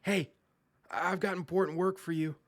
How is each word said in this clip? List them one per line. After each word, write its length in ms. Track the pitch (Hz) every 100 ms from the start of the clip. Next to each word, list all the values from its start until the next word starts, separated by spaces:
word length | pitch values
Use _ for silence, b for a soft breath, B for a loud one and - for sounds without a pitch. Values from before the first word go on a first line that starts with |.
Hey, 300 | - 196 147 _ _ _ _ _ _
I've 280 | 110 175 185
got 180 | 202 185
important 400 | 160 180 175 160
work 200 | 185 190
for 140 | -
you 240 | 165 156 151